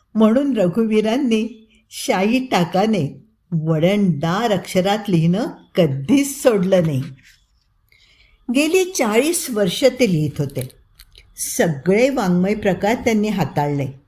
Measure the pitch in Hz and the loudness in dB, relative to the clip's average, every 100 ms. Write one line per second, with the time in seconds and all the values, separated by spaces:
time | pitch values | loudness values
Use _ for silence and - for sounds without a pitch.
0 | _ 214 214 247 285 220 180 226 220 214 | _ 2 4 4 0 0 0 0 0 0
1 | 214 247 262 220 240 - - _ _ - | 0 0 0 0 -2 -10 -20 _ _ -8
2 | - 185 208 254 254 190 170 185 220 202 | -2 0 2 0 0 0 0 0 0 0
3 | 139 - - _ - 165 156 160 170 208 | -2 -8 -20 _ -6 -4 -2 0 2 2
4 | 196 143 160 190 233 190 - 190 190 214 | 0 0 -2 -2 0 -2 -2 -2 0 -2
5 | 214 170 165 185 302 - _ - 156 135 | 0 2 2 0 -2 -8 _ 0 0 0
6 | - 277 277 - 269 208 180 185 160 131 | 2 2 2 0 2 2 2 2 2 -2
7 | - - - _ _ _ _ _ _ _ | -6 -12 -20 _ _ _ _ _ _ _
8 | _ _ _ _ - 247 311 370 370 - | _ _ _ _ -4 0 2 2 0 -2
9 | 220 220 294 339 - 208 190 - 262 254 | 0 2 2 -2 -4 -2 -2 2 2 4
10 | 233 160 151 - 139 139 127 - _ _ | 0 2 -2 -4 -6 -6 -10 -14 _ _
11 | - - - - - - 175 139 170 202 | -20 -20 -20 -12 -6 -2 0 0 0 2
12 | 269 262 185 175 190 214 202 180 202 247 | 2 0 0 0 0 0 -2 0 -2 0
13 | 247 220 214 190 139 - 147 143 135 - | 0 0 0 -2 -2 -2 -2 -2 -6 -10